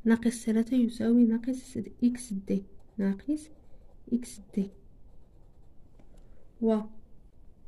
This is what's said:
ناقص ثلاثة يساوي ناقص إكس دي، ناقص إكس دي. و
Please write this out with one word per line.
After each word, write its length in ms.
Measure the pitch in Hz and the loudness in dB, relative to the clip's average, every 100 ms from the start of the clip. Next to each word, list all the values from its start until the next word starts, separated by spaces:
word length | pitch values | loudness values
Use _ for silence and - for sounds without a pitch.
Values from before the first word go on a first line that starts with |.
ناقص 420 | 226 226 233 233 - | 6 4 4 0 0
ثلاثة 320 | 220 226 262 | 2 4 4
يساوي 480 | 226 - 226 240 233 | 2 2 4 6 6
ناقص 520 | 226 247 254 - - 202 - | 4 -2 -6 -6 -8 -8 0
إكس 300 | 247 247 - | 0 0 -6
دي، 300 | 196 196 196 196 - - - | -8 -2 -2 -2 -18 -14 -2
ناقص 520 | 196 196 - 302 - - - - - - - | 0 0 -2 -4 -6 -20 -18 -18 -18 -20 -4
إكس 260 | 240 - - - - | -4 -4 -14 -6 -4
دي. 160 | 196 - - - - - - - - - - - - - - - - - - - | -4 -8 -20 -20 -18 -18 -20 -20 -20 -20 -20 -20 -20 -20 -20 -20 -18 -18 -18 -2
و 200 | 226 220 214 - - - - - - - | 2 2 -2 -12 -16 -20 -20 -20 -20 -20